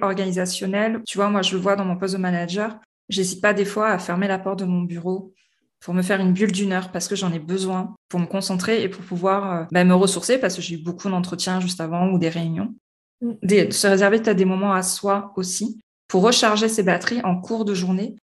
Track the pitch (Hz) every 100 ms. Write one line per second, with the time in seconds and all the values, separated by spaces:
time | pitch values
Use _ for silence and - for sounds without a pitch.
0 | 202 190 190 180 180 - 196 202 220 226
1 | - 190 202 202 185 185 190 196 185 180
2 | 190 190 185 175 175 185 214 220 _ _
3 | - 196 185 185 208 202 196 214 220 185
4 | 180 175 202 190 190 190 185 180 175 170
5 | 170 185 190 _ _ _ _ _ - 175
6 | 185 196 185 180 214 180 202 185 185 170
7 | - 196 185 165 156 190 190 185 185 -
8 | _ 180 175 196 185 185 185 226 190 190
9 | - 175 190 196 196 175 160 175 180 180
10 | 190 180 - 262 196 180 175 165 160 180
11 | 196 185 180 175 - 185 180 - 160 170
12 | 185 180 165 165 165 165 208 - _ _
13 | _ _ 240 220 190 202 170 - 202 196
14 | 202 220 220 190 185 190 202 185 185 -
15 | 202 202 202 - 185 - 220 - - _
16 | - - 208 240 226 214 220 220 190 175
17 | - 240 196 180 - 226 208 190 180 185
18 | 220 - _ _